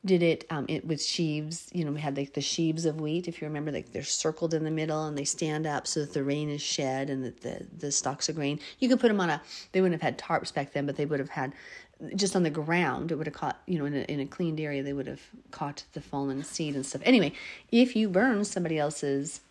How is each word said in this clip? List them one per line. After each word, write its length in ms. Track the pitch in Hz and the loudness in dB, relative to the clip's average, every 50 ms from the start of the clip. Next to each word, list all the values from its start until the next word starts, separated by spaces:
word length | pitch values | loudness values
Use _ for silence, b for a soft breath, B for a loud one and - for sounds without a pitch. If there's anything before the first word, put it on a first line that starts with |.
| - | 4
did 180 | 190 190 170 | 6 6 6
it, 240 | 170 165 156 160 - - | 6 4 4 2 -2 -6
um, 160 | 165 147 131 | -4 -4 -2
it 160 | - 160 147 - | -2 -4 -4 -2
with 180 | 160 160 143 | -2 -2 -2
sheaves. 680 | - - - - 170 156 147 151 151 156 165 - - - | -2 -4 0 0 0 0 0 -2 -4 -6 -8 -10 -12 -6
You 140 | - 180 160 | -4 -2 -2
know, 80 | 147 143 | -2 -2
we 80 | 151 | -2
had, 160 | 156 147 139 | -2 -4 -2
like, 160 | 139 139 139 - | -2 -4 -4 -4
the 80 | 147 | -4
sheaves 420 | 139 - - - 165 160 160 160 165 | -2 -2 0 2 2 2 2 2 0
of 140 | 160 151 156 | 0 0 0
wheat. 300 | 151 151 156 175 175 175 | -2 -2 -2 -2 -2 -4
If 100 | 165 - | -8 -6
you 80 | 156 | -8
remember, 240 | 151 151 151 151 151 | -6 -4 -4 -4 -4
like, 220 | 143 - - - - | -4 -4 -6 -6 -8
they're 100 | - 143 | -8 -4
circled 500 | - - - - 160 160 - 175 160 160 | -2 -4 0 0 -2 0 0 -2 0 0
in 120 | 156 156 | 0 0
the 60 | 156 | 0
middle 340 | 160 160 156 160 156 156 156 | 0 0 0 0 0 -2 -2
and 120 | 151 151 | -2 -4
they 60 | 143 139 | -4 -2
stand 420 | - - - 175 156 151 156 160 | -4 -2 -2 -2 -2 0 0 0
up 220 | 156 147 143 - | 0 -2 -2 -2
so 140 | - - 160 | -2 -2 -2
that 100 | 147 143 | -2 -2
the 140 | - 151 135 | -2 -2 0
rain 240 | 139 139 143 151 151 | 0 0 0 0 -2
is 120 | 147 147 | -4 -4
shed 480 | - - - - 143 131 131 131 139 139 | -4 -4 -2 0 0 0 0 0 -2 -2
and 140 | 139 135 131 | -2 -4 -4
that 160 | 120 - - | -6 -8 -8
the, 260 | - - - - - - - | -8 -8 -8 -8 -10 -14 -12
the 120 | - - 143 139 | -8 -4 0 0
stalks 340 | - - 135 143 - - | 0 0 0 -2 -2 -4
of 80 | - 156 | -2 -2
grain. 240 | 160 143 139 147 147 B B B B | 0 0 0 -2 -2 B B B B
You 100 | 262 240 | 4 6
could 100 | 262 - | 6 6
put 100 | - 233 | 6 6
'em 120 | 214 202 | 6 6
on 80 | 180 170 | 4 2
a, 120 | 147 160 B B B B B B | 2 0 B B B B B B
they 80 | - 185 | 4 4
wouldn't 220 | 190 180 170 160 | 6 6 4 2
have 40 | 175 | 0
had 140 | 135 - - | 0 -2 -2
tarps 340 | - - 165 - - - - | -2 0 0 0 0 -2 -4
back 200 | 151 139 - - | -4 -4 -2 -2
then, 120 | 143 143 | -2 -2
but 120 | 143 139 | 0 0
they 80 | - 147 | -2 0
would 140 | 151 151 139 | 0 0 -2
have 100 | 131 - | -2 -4
had, 240 | - 151 131 131 139 B B B B B B B B _ 160 - - | -4 -4 -4 -4 -6 B B B B B B B B _ -12 -6 0
just 200 | 196 202 180 - | 0 0 2 4
on 80 | 190 175 | 4 2
the 60 | 156 | 4
ground, 640 | 143 160 147 156 170 180 175 139 127 131 147 165 165 | 2 0 0 2 2 4 4 2 0 -2 -2 -2 -2
it 20 | |
would 120 | 143 156 | -2 -2
have 80 | 156 - | -6 -6
caught, 260 | - 165 147 - - - | -4 -4 -4 -4 -4 -4
you 140 | - 185 180 | -2 -2 0
know, 60 | 139 | 0
in 80 | 143 147 | 0 0
a, 60 | 135 - - | -2 -2 -2
in 80 | 147 143 | -2 -4
a 60 | 135 | -4
cleaned 340 | - - - 180 165 156 156 | -4 -4 -2 -2 -2 0 -2
area, 240 | 156 147 143 139 135 | -2 -2 -2 -2 -2
they 80 | 139 | -2
would 160 | 139 143 131 | -4 -4 -4
have 140 | 135 135 135 - - - - _ - | -6 -8 -12 -14 -20 -20 -20 _ -18
caught 340 | - - 156 143 143 - - - - | -8 -6 -6 -6 -6 -8 -14 -12 -12
the 80 | 156 | -12
fallen 420 | 147 - - 139 139 139 135 139 143 | -10 -6 -4 -2 -2 -2 -2 -4 -6
seed 320 | - - - 165 151 143 | -6 -6 -4 -4 -2 -2
and 100 | 139 127 | -4 -4
stuff. 160 | - - 180 - | -4 -6 0 4
Anyway, 260 | 226 262 226 170 143 B B B B B B B B | 6 6 8 6 4 B B B B B B B B
if 240 | - 233 254 247 - | 6 6 6 6 6
you 140 | 214 220 208 | 2 2 4
burn 340 | 175 180 233 269 233 202 208 | 6 6 6 6 4 2 0
somebody 340 | 202 - 190 175 156 160 | 0 -2 -2 0 0 2
else's 640 | 156 147 147 147 - - 143 139 139 143 160 - - _ _ | 2 2 0 0 -2 0 0 2 0 0 -2 -8 -12 _ _